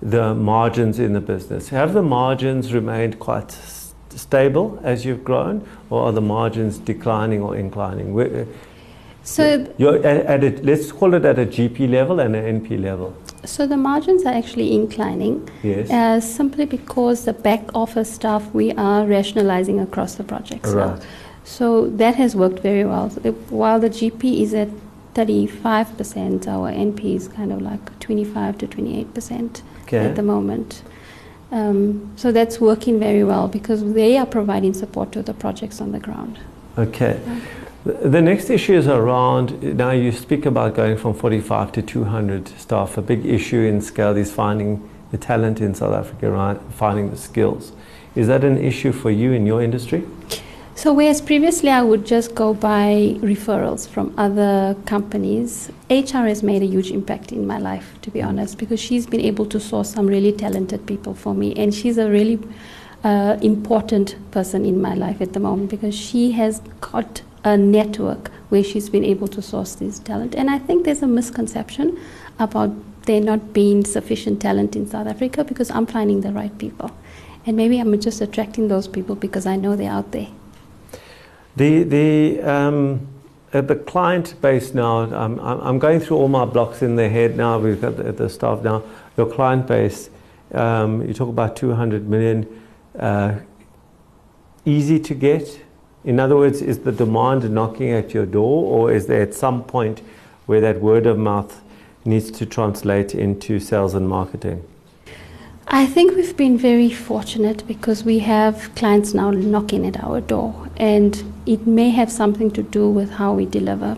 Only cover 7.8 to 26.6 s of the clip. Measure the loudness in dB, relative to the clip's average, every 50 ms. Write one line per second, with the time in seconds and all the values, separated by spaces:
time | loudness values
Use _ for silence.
7.8 | -6 -6 -6 -8 -6 -4 -2 0 0 0 -2 -6 -8 -8 -12 -16 -20 -20 -20 -20
8.8 | -20 -20 -20 -20 -20 -20 -20 -20 -16 -6 0 2 2 4 4 2 0 -4 -2 2
9.8 | 4 4 4 4 4 4 2 2 2 2 2 2 2 2 0 0 2 2 2 2
10.8 | 0 -4 -4 0 2 4 4 4 4 4 4 4 2 0 0 0 0 0 0 0
11.8 | 0 2 4 2 2 2 2 0 0 0 0 -2 -2 -2 -2 -2 -4 -4 -4 -4
12.8 | -4 -4 -4 -6 -6 -8 -10 -14 -18 -20 -20 -16 -16 -10 -6 -2 -2 0 0 0
13.8 | 0 0 0 0 2 2 2 4 4 2 0 -2 -2 -4 -4 -2 0 2 2 2
14.8 | 2 0 -2 -4 -4 -4 -4 -2 -2 -2 -2 -4 -6 -10 -12 -6 -4 -2 -2 -2
15.8 | -2 0 2 2 4 4 2 2 0 -2 -2 -2 -2 0 0 -2 -2 -2 -4 -6
16.8 | -8 -6 -2 0 0 2 0 0 -2 -4 -4 -2 0 0 0 0 -2 -4 -4 -2
17.8 | -2 -2 -2 -2 -4 -4 -4 -4 -2 -2 0 -2 -2 -2 -2 0 0 0 0 0
18.8 | 2 2 4 4 4 4 4 2 2 2 2 2 2 4 4 2 2 0 0 0
19.8 | -2 -2 -4 -4 -4 -4 -6 -8 -10 -8 -8 -10 -8 -10 -12 -8 -4 -2 0 2
20.8 | 0 0 -2 -6 -10 -16 -18 -20 -20 -20 -20 -20 -20 -14 -6 -2 2 2 4 4
21.8 | 2 2 2 4 4 4 4 4 2 2 4 4 2 2 2 0 0 0 2 2
22.8 | 2 0 0 -2 -2 -4 -4 -4 -4 -4 -4 -4 -6 -6 -2 0 2 4 4 4
23.8 | 2 2 0 0 -2 -2 -2 -2 -2 0 2 2 0 0 0 0 -2 -2 -4 -10
24.8 | -16 -18 -20 -20 -20 -6 -2 0 0 2 2 2 0 -2 -4 -4 -2 0 0 0
25.8 | 0 -2 -4 -8 -10 -8 -8 -6 -4 -2 -2 -2 -4 -4 -4 -4